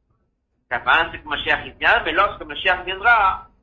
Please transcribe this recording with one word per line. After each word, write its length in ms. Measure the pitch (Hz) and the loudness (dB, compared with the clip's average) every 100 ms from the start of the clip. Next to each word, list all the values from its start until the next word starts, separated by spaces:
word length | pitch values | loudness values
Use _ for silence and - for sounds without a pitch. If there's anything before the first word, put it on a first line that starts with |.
| _ _ _ _ _ _ - | _ _ _ _ _ _ -8
L'étape 160 | 120 120 | -4 2
un, 240 | 151 165 | 2 2
c'est 80 | 156 | -6
que 80 | 151 | -8
Moshiach, 400 | 143 151 147 143 | -6 -2 -2 -4
il 60 | |
vient, 280 | - 156 226 | -2 2 2
mais 80 | 175 | 2
lorsque 300 | 165 208 - | 0 0 -2
Moshiach 420 | 165 147 190 180 | -12 -4 0 0
viendra, 640 | 180 190 220 233 190 190 - _ | -2 -2 2 4 4 0 -8 _